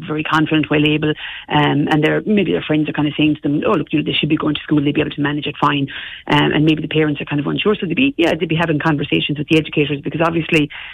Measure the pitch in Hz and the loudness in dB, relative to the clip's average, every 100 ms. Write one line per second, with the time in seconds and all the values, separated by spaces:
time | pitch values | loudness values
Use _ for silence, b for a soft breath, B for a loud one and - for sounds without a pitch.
0 | 170 156 156 156 151 156 147 151 151 151 | -6 -6 0 0 2 2 2 2 2 2
1 | 156 156 B B - 151 147 143 - 156 | 0 -2 B B -2 2 2 2 2 2
2 | 156 151 160 208 165 160 - 156 151 - | 2 0 2 2 2 0 0 0 0 0
3 | 147 143 151 151 151 147 - 180 151 151 | -2 2 0 0 0 0 0 0 0 -2
4 | 156 - 151 156 156 147 - 151 143 147 | -2 -2 0 0 0 -4 0 0 2 0
5 | 147 143 143 147 147 - 147 143 135 B | -2 -2 -2 -2 -6 -2 0 0 -2 B
6 | B B - 147 147 147 156 156 156 151 | B B 0 2 2 4 4 2 0 0
7 | 151 147 160 147 147 147 202 208 180 190 | 0 -2 -4 -4 -2 -2 0 -2 -2 0
8 | 277 277 165 160 170 160 170 151 160 143 | 0 2 0 0 0 0 0 0 0 0
9 | 147 165 160 147 143 160 151 160 143 143 | 0 -2 -2 -4 2 2 2 0 -2 -2
10 | 151 156 165 165 156 160 147 B B | -4 -2 0 0 0 0 0 B B